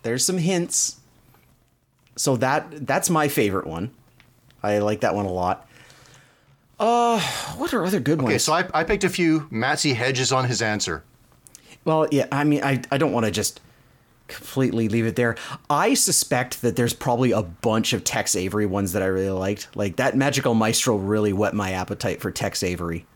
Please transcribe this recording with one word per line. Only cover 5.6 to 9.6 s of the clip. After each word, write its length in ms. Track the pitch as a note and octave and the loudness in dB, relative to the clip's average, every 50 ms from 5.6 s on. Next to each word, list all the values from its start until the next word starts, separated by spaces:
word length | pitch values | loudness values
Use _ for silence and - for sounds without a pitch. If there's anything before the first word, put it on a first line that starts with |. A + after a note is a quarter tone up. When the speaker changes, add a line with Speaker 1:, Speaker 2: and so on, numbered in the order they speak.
| - _ - - - - - - - - - - - _ _ _ _ _ _ _ _ _ _ - | -6 _ -20 -20 -20 -20 -20 -20 -20 -20 -20 -20 -20 _ _ _ _ _ _ _ _ _ _ -2
Speaker 1:
Uh, 400 | G#3+ A3+ A#3+ A#3+ A#3+ A#3 A#3 G#3+ D#3 C3+ - - - - - | 0 2 4 4 4 4 2 2 0 -2 -4 -6 -8 -10 -8
what 160 | - D4 E4+ - | -6 -4 -2 0
are 120 | A3 E3 | 0 0
other 140 | F#3 G3+ F3+ | 0 0 0
good 200 | A#2 - E3+ D#3 | 2 2 2 2
Speaker 2:
Okay, 140 | C3+ A2+ C3 | 2 2 2
Speaker 1:
ones? 100 | A#2+ - | 2 2
Speaker 2:
so 100 | - - | 2 2
I, 120 | - C#3+ F3+ - | 0 0 0 0
I 100 | D#3 E3+ | -2 0
picked 200 | - G#3+ G3+ G#3 | 0 0 0 0
a 60 | F#3 | -2
few. 320 | F#3+ - F3 D#3+ D#3 D#3+ D3+ - | 0 2 2 4 4 2 0 -4
Matsy 420 | B2 A2 | -4 -2